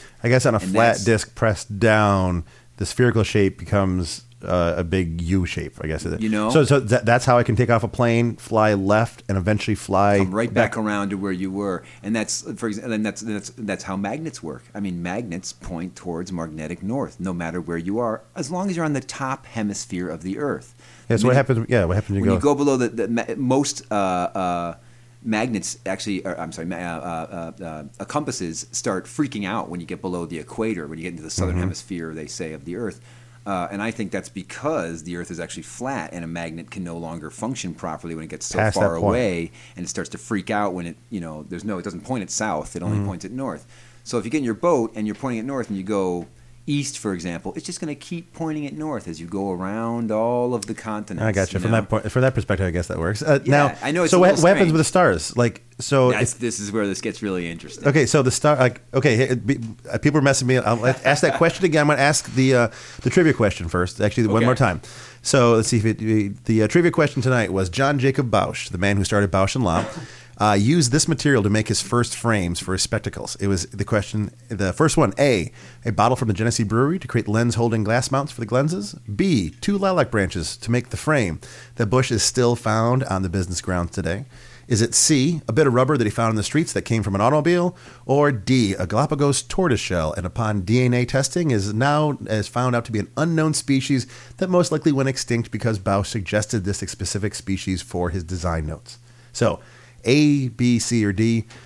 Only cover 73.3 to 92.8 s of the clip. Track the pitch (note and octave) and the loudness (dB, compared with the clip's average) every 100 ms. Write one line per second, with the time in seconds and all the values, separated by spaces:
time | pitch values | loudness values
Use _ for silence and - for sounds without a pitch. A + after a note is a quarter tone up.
73.3 | - G2+ F#2+ F2+ G2 G2+ A2 G2 G#2+ G2+ | -4 -2 0 -2 -8 -2 0 0 -4 -4
74.3 | - - G#2 F#2+ - D#3 - A#2+ - C#3 | -8 -12 -4 -2 2 2 4 2 4 4
75.3 | A2 D#2+ - - - A#2 G2 A2 B2+ A2+ | 4 0 -8 -20 -8 -4 2 2 4 0
76.3 | F#2+ A2+ A2+ G#2+ A2 C#3 F3+ - A#2+ G#2 | 0 0 0 0 2 2 0 -2 -2 0
77.3 | G#2+ A#2+ A2 A#2 A2+ G#2 A#2+ B2+ C3+ C#3+ | 2 2 2 2 2 2 0 0 -2 -4
78.3 | - A2 B2 D3+ F3+ G3+ - - G2+ G3 | -8 -2 2 2 -2 -8 -12 -10 0 2
79.3 | C#3 E2 - - G3+ F#3+ F3+ C3+ A2 F#2 | 4 2 -4 -2 2 2 2 2 2 0
80.3 | F#2 F2+ - - A#2+ A#2+ - - D3+ G2+ | -2 -6 -8 0 0 0 -6 0 2 2
81.3 | D#2 - - - - A2+ B2+ B2+ A2+ - | -2 -10 -20 -20 -4 2 2 2 0 0
82.3 | - A#2+ A#2+ A2 A2 A#2 B2+ - F#2+ F#2+ | 2 2 2 0 2 2 2 0 -2 0
83.3 | F#2+ F2+ F2 - F2+ E2+ - D#2+ F#2 C3+ | -2 -2 -4 -2 -2 -2 -4 -4 -4 -6
84.3 | - - - - G#2 A2+ - - D3+ C3+ | -16 -20 -20 -2 0 2 2 4 4 2
85.3 | E3 - A2 D3 A#2+ C3 D3 G#2+ G#2+ A2+ | 0 -2 2 4 4 4 2 0 0 0
86.3 | A2 G2+ D3+ F3 - - A2+ G#2 G2 A2+ | 0 0 0 0 -2 -2 -2 0 2 4
87.3 | D3+ D3+ F3 F3 F3 - - - C#3 D3 | 4 2 2 0 -4 -18 -16 0 2 4
88.3 | B2 F#2+ C3 G#2+ F#2+ F2+ G#2+ D3 D3 C#3+ | 2 2 4 4 0 -2 0 0 2 2
89.3 | C3+ - - F3+ A2+ - F2+ D#2 - F2 | 0 -2 0 2 2 0 -2 -2 -2 -6
90.3 | - A2 G#2 F2+ A#2+ B2+ B2 A#2 C3+ C3+ | -2 -2 -2 2 2 4 2 0 0 0
91.3 | F3 E3 A2+ G2 G#2+ C3+ D3+ D3+ C#3 G2+ | -2 0 0 0 0 2 2 0 -2 -4
92.3 | G#2+ G2+ A#2+ B2+ A#2+ | -4 -2 -2 0 0